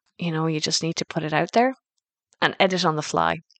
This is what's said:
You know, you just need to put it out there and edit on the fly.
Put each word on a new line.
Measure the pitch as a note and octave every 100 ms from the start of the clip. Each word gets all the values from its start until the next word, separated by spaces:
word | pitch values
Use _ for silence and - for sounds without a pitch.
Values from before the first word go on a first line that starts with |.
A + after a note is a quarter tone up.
| _ -
You | F3
know, | D#3+ D#3+
you | D#3
just | - -
need | E3 -
to | -
put | E3
it | D#3
out | D#3 E3+
there | A3+ B3+ B3+ _ _ _ _ _ _
and | - -
edit | F#3+ F3+
on | F3 D#3
the |
fly. | - E3 E3 E3 -